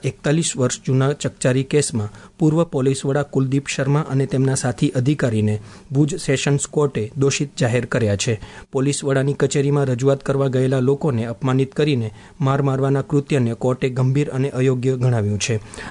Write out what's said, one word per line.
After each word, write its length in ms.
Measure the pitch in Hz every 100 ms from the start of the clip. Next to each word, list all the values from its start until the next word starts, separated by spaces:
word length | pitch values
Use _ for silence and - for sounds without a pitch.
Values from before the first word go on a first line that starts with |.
એકતાલીસ 540 | 127 - 151 160 165 -
વર્ષ 240 | 123 - -
જૂના 280 | 131 135
ચકચારી 500 | 147 - - 131 131
કેસમાં 460 | 131 147 - 117 104 - - -
પૂર્વ 240 | 156 156
પોલીસ 420 | 165 143 131 131 139
વડા 180 | 143
કુલદીપ 440 | 139 135 135 135 135
શર્મા 320 | - 135 147
અને 260 | 160 135 135
તેમના 300 | 131 135 131
સાથી 340 | 127 - 143
અધિકારીને 720 | 131 123 147 131 110 107 107 - - -
ભુજ 240 | 139 147 175
સેશન્સ 520 | - 131 147 143 -
કોર્ટે 440 | 156 147 - 107 139
દોષિત 400 | 139 - 143 -
જાહેર 280 | 123 123 117
કર્યા 300 | 127 107 101
છે. 260 | - 107 - - -
પોલીસ 320 | 135 135 139
વડાની 300 | 143 135 139
કચેરીમાં 520 | 135 139 147 139 143 135
રજૂઆત 380 | 120 135 135
કરવા 240 | - 135 139
ગયેલા 320 | 127 131 135
લોકોને 460 | 127 139 160 117 117
અપમાનિત 460 | 117 131 131 135
કરીને 400 | - 151 131 110 - - -
માર 200 | 135 139
મારવાના 400 | 139 135 139 139
કૃત્યને 520 | 135 143 139 143 117
કોર્ટે 360 | 117 127 127 135
ગંભીર 400 | 127 131 139 147
અને 200 | 131 139
અયોગ્ય 460 | 127 131 127 127 131
ગણાવ્યું 440 | 127 120 104 104
છે. 200 | - 110 - - -